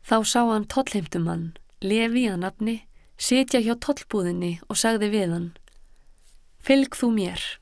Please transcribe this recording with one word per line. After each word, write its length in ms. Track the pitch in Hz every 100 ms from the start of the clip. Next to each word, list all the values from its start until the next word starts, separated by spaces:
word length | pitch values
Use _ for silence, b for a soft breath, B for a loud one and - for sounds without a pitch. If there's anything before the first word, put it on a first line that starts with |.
Þá 240 | - 226
sá 160 | 214 240 233
hann 160 | 214
tollheimtumann, 880 | 208 - 175 208 160 170 165 165 165 - - -
Leví 440 | 196 220 226 240
að 160 | 233 180
nafni, 460 | 185 - 220 226 - - - -
sitja 440 | - 247 262 254
hjá 140 | 226 240
tollbúðinni 800 | - 285 - 214 175 175 175 170 -
og 80 | 202
sagði 320 | 226 226 208
við 160 | 214 180
hann: 200 | 170 170 - - - - - - - - - - -
„Fylg 380 | - 269 269 -
þú 160 | 240
mér.“ 460 | 220 180 175 - -